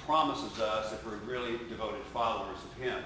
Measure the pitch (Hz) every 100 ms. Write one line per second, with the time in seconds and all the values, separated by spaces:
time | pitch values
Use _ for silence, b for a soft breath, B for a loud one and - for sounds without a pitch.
0 | - 156 151 - 107 110 107 110 110 107
1 | 113 104 113 127 127 117 113 107 107 101
2 | - 117 117 113 - - - - 127 107